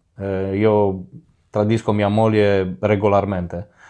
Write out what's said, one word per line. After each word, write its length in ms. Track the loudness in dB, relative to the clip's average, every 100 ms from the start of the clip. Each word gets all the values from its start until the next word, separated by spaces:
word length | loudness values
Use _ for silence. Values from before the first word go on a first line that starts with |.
| _ -10
eh, 360 | -6 -4 -4 0
io 500 | 2 4 2 -2 -10 -20 -20 _ _
tradisco 420 | -2 0 0 0
mia 140 | 0 0
moglie 720 | 2 2 2 2 2 -2 -4
regolarmente", 880 | -2 0 2 2 0 -4 -6 -10 -12 _